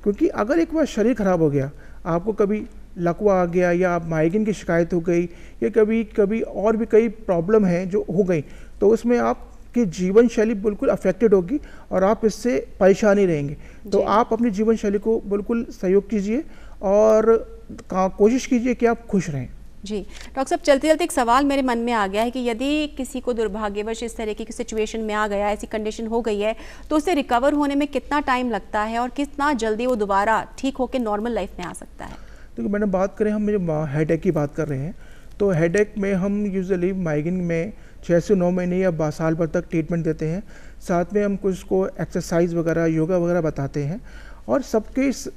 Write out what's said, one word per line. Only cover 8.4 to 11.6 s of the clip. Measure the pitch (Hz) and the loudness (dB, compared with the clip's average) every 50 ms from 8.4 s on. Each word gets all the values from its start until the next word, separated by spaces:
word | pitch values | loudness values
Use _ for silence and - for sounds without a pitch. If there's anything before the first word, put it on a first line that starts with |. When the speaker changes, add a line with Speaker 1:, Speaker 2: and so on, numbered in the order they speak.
| 135 - - - - - - - | 0 -6 -16 -18 -18 -18 -4 2
Speaker 1:
तो | 208 196 | 4 4
उसमें | 226 214 - 240 240 240 | 4 4 4 0 2 2
आपकी | 226 226 247 - - - - - - - - 240 240 | 2 0 -2 -2 -8 -18 -20 -20 -20 -2 0 0 0
जीवन | 180 156 - 180 185 190 226 247 | 0 0 -2 -2 6 6 6 6
शैली | 233 - 240 214 220 240 | 6 4 2 0 2 0
बिल्कुल | 196 196 220 208 - 269 - | -2 -2 -4 -2 0 0 0
अफेक्टेड | - 185 - 190 180 - 240 214 202 | 0 2 0 -2 2 4 4 6 6
होगी | 190 175 170 - 151 | 4 4 0 -4 -4